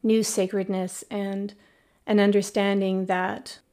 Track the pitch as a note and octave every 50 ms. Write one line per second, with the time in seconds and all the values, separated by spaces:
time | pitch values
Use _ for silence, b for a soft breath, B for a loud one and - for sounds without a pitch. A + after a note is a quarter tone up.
0 | - A3+ A3 A3+ G#3+ - - - F#3+ F#3 - G3+ F#3+ F#3+ G3 F#3 F#3 F#3 - -
1 | - _ - G#3 G3+ G3 G3 G3 G3 G3+ G3+ b b b b b b b b b
2 | b - G#3+ G#3 G3+ G3+ G3+ G#3 G3 G3+ - G#3+ G3 G3+ G3+ G3+ G3 F#3+ F#3+ F#3+
3 | F#3+ F#3 F#3 F3+ F3+ F3+ G#3 - - - - - _ _